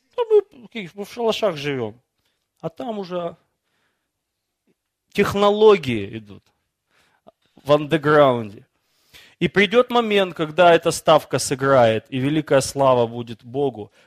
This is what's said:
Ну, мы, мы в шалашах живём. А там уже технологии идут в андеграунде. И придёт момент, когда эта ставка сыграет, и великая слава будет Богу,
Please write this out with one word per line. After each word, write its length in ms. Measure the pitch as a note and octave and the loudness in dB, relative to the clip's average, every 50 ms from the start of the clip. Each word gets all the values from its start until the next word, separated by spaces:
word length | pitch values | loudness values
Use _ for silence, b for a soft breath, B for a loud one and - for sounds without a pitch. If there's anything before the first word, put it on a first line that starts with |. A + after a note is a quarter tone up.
| _ _ _ | _ _ _
Ну, 280 | B4 A#4 A4 A4 G#4 G4 _ _ | -8 -4 0 0 0 0 _ _
мы, 380 | B3+ A3+ - - A#3 F#3 D#3 - | -20 -20 -18 -14 -14 -14 -14 -14
мы 100 | G3+ G3+ | -16 -16
в 80 | - - | -14 -10
шалашах 440 | A#3+ A#3 A3 G3+ - A3+ G3 E3 | -6 -4 -4 -4 -2 -2 -4 -4
живём. 440 | C#3+ C#3 D3 C#3 B2+ A2+ G#2+ - _ _ _ _ _ _ _ _ _ _ _ _ _ | -4 -6 -6 -6 -6 -6 -8 -10 _ _ _ _ _ _ _ _ _ _ _ _ _
А 80 | - - | -14 -14
там 300 | - - C4 B3 A3 G3+ | -12 -12 -12 -10 -10 -10
уже 380 | F#3+ E3+ F3+ F3 E3+ E3+ E3+ _ _ _ _ _ _ _ _ _ _ _ _ _ _ _ _ _ _ _ _ _ _ _ _ _ _ _ _ _ _ _ _ _ _ _ - | -10 -10 -10 -8 -8 -10 -12 _ _ _ _ _ _ _ _ _ _ _ _ _ _ _ _ _ _ _ _ _ _ _ _ _ _ _ _ _ _ _ _ _ _ _ -2
технологии 1080 | G#3 G3+ - - G3+ G3+ G3+ G#3 G#3+ G#3+ G#3+ G3+ F#3+ D3 C3 A#2 G#2 G2 G2+ A#2 A2+ | -2 -2 -2 0 0 0 0 2 4 6 6 6 4 2 -4 -6 -6 -6 -10 -12 -16
идут 240 | G#2+ G#2 F#2+ G2 _ _ _ _ _ _ _ _ _ _ _ _ _ _ _ _ _ _ _ _ _ _ _ _ - | -18 -18 -20 -20 _ _ _ _ _ _ _ _ _ _ _ _ _ _ _ _ _ _ _ _ _ _ _ _ -2
в 80 | C3+ D3 | 0 0
андеграунде. 920 | D3 D#3 C#3 D#3+ D#3 C#3 D3+ D#3 D3 D3 C3+ A#2+ A#2+ A2 G2+ G#2 B2 - _ _ _ _ _ b b b b b b b b b b | 0 0 0 -4 -2 0 2 4 4 4 4 2 0 -4 -10 -14 -20 -20 _ _ _ _ _ b b b b b b b b b b
И 100 | F3 E3 | -6 -4
придёт 420 | - F#3+ G#3 F3+ G#3+ B3 B3 - | 0 0 0 2 2 0 0 2
момент, 440 | A#3+ A#3+ A#3 G#3+ G#3 G3+ F#3+ F3+ D#3+ | 0 -2 0 0 0 0 0 -2 -4
когда 400 | - D#3+ D#3 D3+ F3+ F3+ E3+ E3+ | -6 -8 -4 0 4 6 6 6
эта 160 | E3 - E3+ | 4 2 0
ставка 480 | - - - F3 D#3+ D3 - - - B2+ | -4 -2 2 2 2 2 2 0 -6 -6
сыграет, 680 | - - D3 B2+ C3+ C#3 C3+ C3 A#2+ A2 A2 A2 - _ | -4 -4 -6 -4 0 2 4 4 4 4 2 0 -4 _
и 100 | C3+ B2+ | -8 -6
великая 420 | B2+ C#3+ D#3 D#3 D3 - D3 C3+ | -4 -2 -2 -4 -2 0 0 0
слава 460 | B2+ - - C#3 C#3 C3 B2+ B2 A#2+ | 0 0 -2 0 2 2 2 2 0
будет 380 | A2+ A#2 A#2+ A#2+ A#2 A2+ - - | -2 -4 -10 -12 -12 -16 -18 -18
Богу, 480 | A#2+ A#2+ C#3 C#3+ C3+ A2+ G#2+ G2+ - b b b | -12 -8 -6 -4 -4 -6 -8 -14 -18 b b b